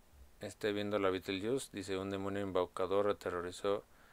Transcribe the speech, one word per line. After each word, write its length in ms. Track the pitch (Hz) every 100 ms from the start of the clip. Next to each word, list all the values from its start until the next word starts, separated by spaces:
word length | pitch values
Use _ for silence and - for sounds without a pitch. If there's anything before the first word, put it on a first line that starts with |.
| - - - -
esté 320 | 104 - 107
viendo 260 | 104 104 104
la 100 | 98
Beetlejuice. 600 | 92 95 98 107 135 -
Dice, 260 | 101 95 95
"Un 140 | 98
demonio 300 | 98 98 98
embaucador 680 | 98 92 92 - 92 98 101
aterrorizó 760 | 98 95 90 87 - 101 104 - - -